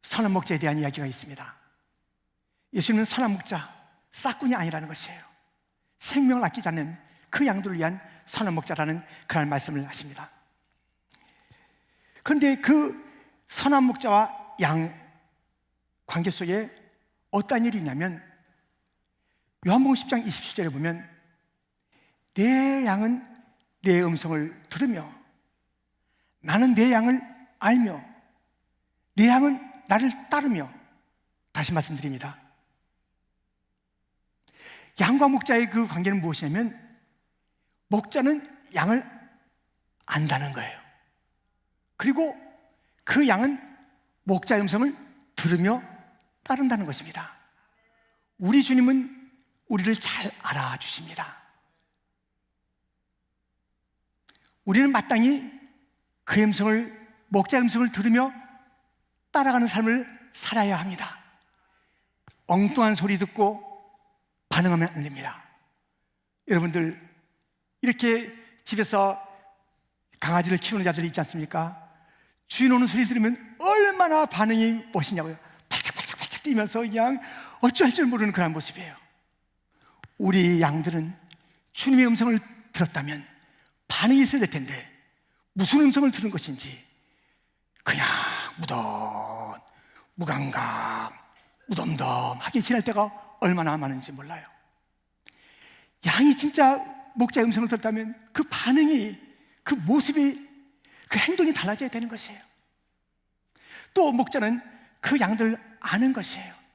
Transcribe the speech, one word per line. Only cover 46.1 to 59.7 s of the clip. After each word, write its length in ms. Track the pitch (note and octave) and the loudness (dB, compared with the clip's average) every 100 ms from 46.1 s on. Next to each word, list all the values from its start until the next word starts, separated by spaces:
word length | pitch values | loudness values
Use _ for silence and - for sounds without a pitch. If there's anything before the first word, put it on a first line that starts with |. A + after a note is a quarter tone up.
| _ _ _ | _ _ _
따른다는 420 | - C4 C4+ A3+ E3+ | -4 -2 0 -2 -4
것입니다. 500 | C3+ D#3+ - - - _ _ _ _ _ _ _ _ _ _ | -10 -12 -14 -14 -18 _ _ _ _ _ _ _ _ _ _
우리 240 | F#3 C4+ | 2 4
주님은 680 | C4+ B3+ B3 C4+ B3+ - - _ _ _ _ | 4 4 6 4 0 -10 -20 _ _ _ _
우리를 280 | G#3 F#3 A3 | -2 0 -2
잘 340 | - - G3 - | -4 -6 -8 -8
알아주십니다. 920 | - C3+ B2+ C3 - - E3 - - - _ _ _ _ _ _ _ _ _ _ _ _ _ _ _ _ _ _ _ _ _ _ _ _ _ _ _ _ - _ _ _ | -8 -6 -6 -8 -10 -12 -12 -12 -12 -14 _ _ _ _ _ _ _ _ _ _ _ _ _ _ _ _ _ _ _ _ _ _ _ _ _ _ _ _ -20 _ _ _
우리는 280 | - G3 C#4 | 0 4 4
마땅히 580 | B3 - A#3 A#3+ C#4+ C4 - - _ _ _ _ _ | 2 0 2 4 2 -4 -20 -20 _ _ _ _ _
그의 200 | - G#3 | -2 2
음성을, 680 | G#3+ G3 G#3 A3 A#3 - - _ _ | 2 2 2 0 -2 -12 -20 _ _
목자의 340 | G3+ G3 C4 | 0 2 2
음성을 280 | B3 A#3 A#3+ | 2 2 0
들으며 420 | A#3 G#3+ A#3 C4 C4 - - _ _ _ _ _ _ _ | 0 2 4 2 -4 -20 -20 _ _ _ _ _ _ _
따라가는 340 | D4+ C4+ B3 | 0 2 2
삶을 640 | A#3 | 2